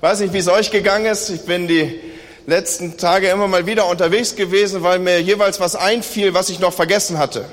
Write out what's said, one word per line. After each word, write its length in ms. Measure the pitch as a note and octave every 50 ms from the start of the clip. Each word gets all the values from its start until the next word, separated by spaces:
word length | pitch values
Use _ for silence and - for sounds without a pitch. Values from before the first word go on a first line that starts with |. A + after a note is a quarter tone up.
Weiß 180 | - E3 G#3 G3+
nicht, 140 | G#3 F#3
wie 60 | E3+ G3
es 100 | F3 F3
euch 240 | F3+ G#3 A3 G#3+
gegangen 340 | - G3+ F#3 G#3 G3 G#3 A3
ist. 240 | A3 G#3+ G#3+ - -
Ich 120 | F#3+ D#3+
bin 260 | - - F3 F3+ F3 E3+
die 320 | E3+ D#3+ D3+ C3+ - - - - - - - - - - -
letzten 500 | - D#3+ F#3 G3+ - - - F3 F3 D#3+
Tage 320 | - - F3 F3 G3 F#3+ F#3+
immer 180 | F#3 G3+ G3+
mal 180 | G3 F#3+ F3+ E3+
wieder 220 | F#3 A3+ A3 G3+
unterwegs 480 | F3 F3 E3+ F#3 E3+ F3+ A3 A#3+ A3+ -
gewesen, 480 | - G3+ F3 F#3 G3 G#3 G3+ G3 F#3+
weil 160 | E3 F3+ F3+ F#3
mir 240 | F3+ F3+ F3+ F3
jeweils 380 | E3+ F3+ G3+ G#3 G#3 G3 F#3 -
was 160 | F#3 F3 -
einfiel, 580 | - F3+ G3 A3 A#3+ G#3+ - - G#3+ G3+ F#3+ F3
was 140 | F3+ F#3+ -
ich 100 | F3+ E3
noch 140 | F#3 F3+
vergessen 440 | E3+ - E3+ E3 G3 G#3 G3 - F3
hatte. 280 | D#3 D3 C3+ - A#2 G2 -